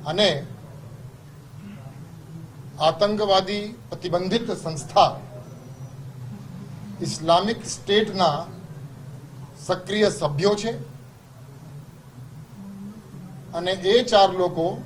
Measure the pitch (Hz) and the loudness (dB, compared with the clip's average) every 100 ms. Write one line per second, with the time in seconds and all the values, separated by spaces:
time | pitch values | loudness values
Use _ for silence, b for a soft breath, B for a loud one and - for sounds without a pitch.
0 | 143 170 208 143 - - - - - - | -4 4 4 4 -4 -12 -16 -16 -16 -16
1 | - - - - - - 202 202 - - | -16 -18 -20 -20 -18 -16 -16 -14 -16 -16
2 | - - - - - - - - 156 165 | -16 -18 -16 -14 -14 -16 -16 2 2 4
3 | 202 208 208 190 190 208 208 226 - - | 2 4 4 4 4 -2 -4 -10 -12 -8
4 | 180 170 185 226 233 190 170 156 - 202 | -2 0 2 0 0 -6 -4 -6 0 6
5 | 160 123 - - - - - - - - | 6 6 -12 -14 -14 -16 -16 -16 -14 -14
6 | - - - - - - - - - - | -14 -14 -12 -12 -12 -14 -14 -14 -14 -6
7 | 165 143 160 170 202 233 - - - 202 | -6 -4 4 4 6 -2 -4 -10 2 4
8 | 220 190 175 147 170 - - - - - | 4 4 4 4 -4 -12 -14 -14 -14 -14
9 | - - - - - - - 180 - 208 | -16 -16 -16 -16 -16 -16 -4 -4 0 4
10 | 202 151 156 143 196 208 226 - - - | 4 4 -2 2 4 4 0 -4 -8 -14
11 | - - - - - - - - - - | -18 -20 -20 -20 -20 -18 -18 -16 -18 -20
12 | - - 123 - - 202 196 196 202 214 | -20 -18 -16 -16 -18 -16 -14 -12 -14 -14
13 | - - - - - 170 180 190 185 226 | -16 -16 -14 -14 -8 -4 -2 0 6 4
14 | 254 214 190 185 180 151 170 220 | 6 8 8 6 0 2 0 -2